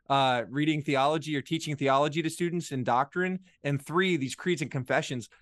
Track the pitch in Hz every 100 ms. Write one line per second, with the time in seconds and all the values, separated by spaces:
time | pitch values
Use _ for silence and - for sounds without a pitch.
0 | - 139 131 123 101 135 151 151 147 135
1 | 131 160 143 143 - 160 151 143 135 135
2 | 151 151 160 160 175 175 - 131 120 123
3 | 139 180 185 185 - _ 143 143 - 165
4 | 190 165 131 - 185 160 135 139 123 139
5 | - 127 - _